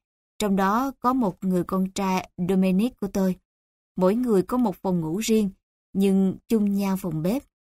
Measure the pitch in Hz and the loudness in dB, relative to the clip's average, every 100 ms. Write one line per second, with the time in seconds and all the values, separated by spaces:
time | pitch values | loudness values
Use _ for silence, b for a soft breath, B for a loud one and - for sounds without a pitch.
0 | _ _ _ - 214 196 190 214 269 262 | _ _ _ -4 0 2 2 2 -2 -2
1 | 247 262 214 - 190 180 165 190 190 - | -2 0 0 -2 -2 -2 0 -2 -2 -2
2 | 190 185 - - 175 190 190 185 240 - | -2 -2 -4 -6 -2 2 2 2 0 -4
3 | 196 202 190 180 _ _ _ _ _ - | -6 -2 -2 -2 _ _ _ _ _ 0
4 | 185 220 254 202 180 247 233 170 196 180 | 2 2 2 0 2 0 0 -2 -4 -2
5 | 156 175 220 220 202 - _ _ _ 190 | -2 -4 0 0 0 -6 _ _ _ 0
6 | 196 190 190 - - 226 208 196 196 190 | 2 4 2 -2 -2 0 0 0 -2 -4
7 | 185 156 170 254 - _ | -4 -4 -2 -4 -6 _